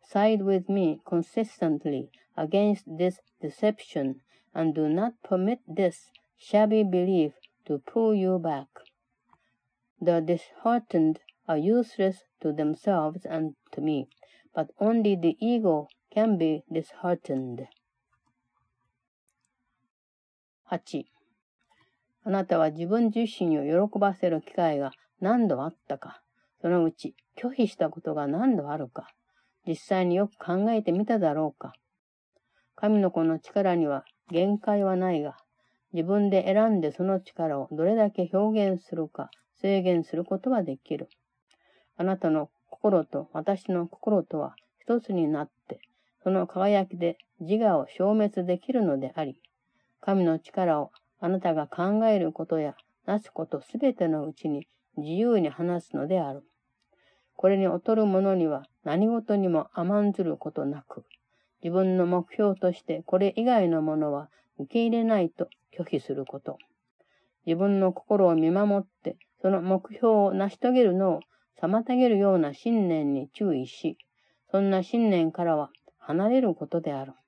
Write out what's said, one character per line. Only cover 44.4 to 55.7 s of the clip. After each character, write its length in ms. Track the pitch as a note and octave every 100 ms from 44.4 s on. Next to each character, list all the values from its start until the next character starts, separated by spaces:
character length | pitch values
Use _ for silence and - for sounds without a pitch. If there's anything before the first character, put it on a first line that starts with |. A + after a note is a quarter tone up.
| C3+ - _ _
一 220 | - A#3
つ 120 | A3+
に 160 | F#3 D3+
な 140 | D3+
っ 80 | D3+ _ _
て、 120 | - _ _ _ _
そ 80 | F#3
の 160 | F#3+ F3+
輝 380 | F#3 G3 G3+ F#3+
き 120 | F3
で 180 | E3+ E3 _ _
自 140 | E3
我 240 | G#3+ A3 E3
を 80 | -
消 260 | - F#3+
滅 300 | G#3+ G#3 G3+
で 140 | F3+ F3+
き 140 | -
る 100 | B3+
の 160 | G3 C#3
で 140 | C3 D#3+
あ 80 |
り、 160 | D3 - _ _ _ _ _ _
神 240 | - G3
の 140 | E3+ D#3+
力 420 | - - F3+ D3+
を 120 | C#3+ _ _ _
あ 80 | -
な 120 | F#3
た 140 | F#3
が 120 | D#3 D3
考 380 | - F3+ G#3+ A3+
え 120 | G#3
る 140 | D#3+
こ 120 | - D#3+
と 120 | D#3+
や 160 | D3 - _ _ -
な 120 | G#3
す 120 | -
こ 160 | - E3
と 160 | D3
す 160 | - A#3
べ 160 | C4+
て 140 | B3+ E3+
の 180 | D#3 D3
う 80 |
ち 140 | - D#3
に 180 | C#3+ - _ _ -
自 160 | D3+
由 260 | E3+ A#3+ A3
に 100 | D#3
放 160 | C#3 E3+